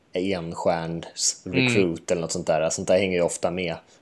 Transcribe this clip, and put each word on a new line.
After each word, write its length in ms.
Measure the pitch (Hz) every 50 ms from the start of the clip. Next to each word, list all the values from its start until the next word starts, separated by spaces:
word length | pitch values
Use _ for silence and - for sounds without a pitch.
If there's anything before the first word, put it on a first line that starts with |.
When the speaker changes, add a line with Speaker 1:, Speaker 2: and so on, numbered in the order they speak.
| _ _ -
Speaker 1:
enstjärns 1300 | 92 92 98 95 87 82 85 85 - - 98 87 85 82 82 82 85 - - - - - - - - -
Speaker 2:
Mm. 120 | - - 131 131
Speaker 1:
recruit 440 | 127 117 107 95 87 82 85 - -
eller 100 | 92 87
något 120 | 82 80
sånt 140 | - 90 82
där. 240 | - 82 76 78 82
Sånt 180 | - - 95 -
där 100 | 92 92
hänger 180 | 101 92 90
ju 60 | 87 87
ofta 260 | 82 - - - 90
med. 260 | 85 92 92 82 82 90 - - - -